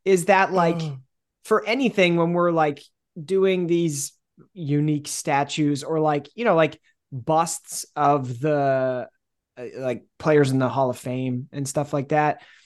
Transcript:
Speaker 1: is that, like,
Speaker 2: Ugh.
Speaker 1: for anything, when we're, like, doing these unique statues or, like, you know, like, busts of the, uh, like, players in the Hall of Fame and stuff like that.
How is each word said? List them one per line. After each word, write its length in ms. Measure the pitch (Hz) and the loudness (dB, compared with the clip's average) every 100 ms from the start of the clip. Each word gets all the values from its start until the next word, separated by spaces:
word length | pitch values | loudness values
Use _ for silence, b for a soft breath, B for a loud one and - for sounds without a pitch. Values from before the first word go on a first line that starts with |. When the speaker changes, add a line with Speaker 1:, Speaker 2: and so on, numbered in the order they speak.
Speaker 1:
is 220 | 190 190 170 | 2 2 4
that, 260 | 190 190 | 4 4
like, 300 | 185 170 170 | 2 2 0
Speaker 2:
Ugh. 160 | 156 135 - _ _ _ - | -6 -10 -16 _ _ _ -2
Speaker 1:
for 180 | 214 | 0
anything, 520 | 208 247 254 - 180 170 | 0 0 0 4 4 4
when 180 | 170 | 2
we're, 180 | 175 175 | 2 2
like, 300 | 165 156 147 - _ _ - | 2 0 -2 -12 _ _ -16
doing 480 | 147 190 190 185 170 | -4 0 2 2 0
these 460 | 170 170 143 - - _ _ _ | 0 0 -2 -8 -14 _ _ _
unique 560 | 190 147 147 151 147 143 | -10 -2 0 0 -2 -4
statues 760 | - - 139 139 - 147 143 | -8 -2 0 0 0 0 -2
or, 160 | 139 160 | -2 -2
like, 300 | 156 147 143 | 0 -2 -6
you 100 | - | -4
know, 100 | 233 165 | 2 4
like, 220 | 156 156 _ _ _ | 2 -2 _ _ _
busts 760 | 131 117 156 165 - - - - 147 | -8 -2 0 0 -6 -10 -12 -10 0
of 420 | 143 147 127 120 | 2 2 -2 -4
the, 680 | 151 147 139 135 131 127 - _ _ _ _ - | -2 0 0 0 -2 -4 -8 _ _ _ _ -18
uh, 100 | 120 123 | -14 -8
like, 280 | 131 117 - - | -6 -6 -10 -4
players 320 | 160 151 135 | 4 4 4
in 80 | 131 | 2
the 100 | 127 | 0
Hall 220 | 120 131 | 0 -2
of 80 | 123 | -2
Fame 500 | 127 127 131 123 139 | -8 -6 -4 -6 -8
and 160 | 143 135 | -10 -6
stuff 240 | 151 139 | -6 -4
like 160 | 147 139 | -4 0
that. 320 | 151 151 - b b | 2 2 -2 b b